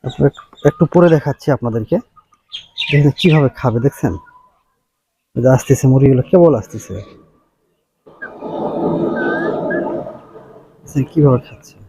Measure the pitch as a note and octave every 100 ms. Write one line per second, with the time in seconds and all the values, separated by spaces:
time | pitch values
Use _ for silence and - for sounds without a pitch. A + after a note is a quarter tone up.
0 | C3 - C#3 - - _ D3 - D#3+ F3
1 | F3 D#3+ D3 C3 - C3 A#2+ A2+ A2 F#3
2 | - _ _ _ _ - - - - D3
3 | C#3+ - F3+ D#3 C3+ - B2+ A2+ C3+ -
4 | C3 F2+ _ _ _ _ _ _ _ _
5 | _ _ _ B2 B2 C3 - C3 C3 C3
6 | C3+ B2+ - F#3 E3+ B2 - A2 - F#2
7 | - - _ _ _ _ _ _ _ _
8 | _ _ - - - - - - - -
9 | - - - - - - - - - -
10 | - - - - - - _ _ - C#3+
11 | C3 D#3+ C#3+ B2 - - - _